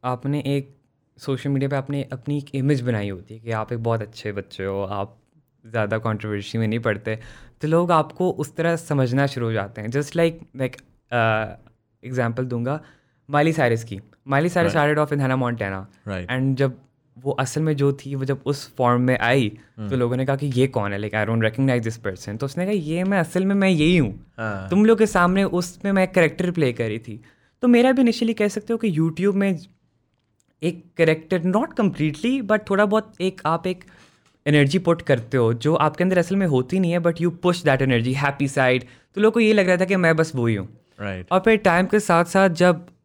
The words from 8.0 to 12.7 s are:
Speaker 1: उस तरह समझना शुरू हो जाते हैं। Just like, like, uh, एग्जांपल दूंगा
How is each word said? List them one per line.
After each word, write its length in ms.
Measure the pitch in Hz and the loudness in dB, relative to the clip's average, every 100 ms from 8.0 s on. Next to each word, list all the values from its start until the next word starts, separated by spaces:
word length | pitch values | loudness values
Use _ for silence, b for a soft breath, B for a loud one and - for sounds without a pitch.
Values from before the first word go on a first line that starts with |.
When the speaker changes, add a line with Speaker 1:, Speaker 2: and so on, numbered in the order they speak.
| 156 - 180 | 0 -2 -2
Speaker 1:
उस 260 | - 147 - | -2 -8 -4
तरह 200 | 165 170 | -2 -2
समझना 500 | - 143 127 127 139 | -2 0 0 0 -2
शुरू 200 | 135 117 | -2 -4
हो 60 | |
जाते 280 | 110 101 107 | -4 -6 -10
हैं। 80 | 107 | -6
Just 220 | 131 143 | -6 -4
like, 240 | 170 170 165 - 131 | 0 -2 -2 -18 -6
like, 200 | 131 - _ _ _ | -6 -6 _ _ _
uh, 360 | 120 113 110 110 - - _ _ _ | 0 0 0 -4 -12 -20 _ _ _
एग्जांपल 400 | 120 127 117 117 | -8 -4 -2 -2
दूंगा 360 | 131 120 120 | -4 -4 -4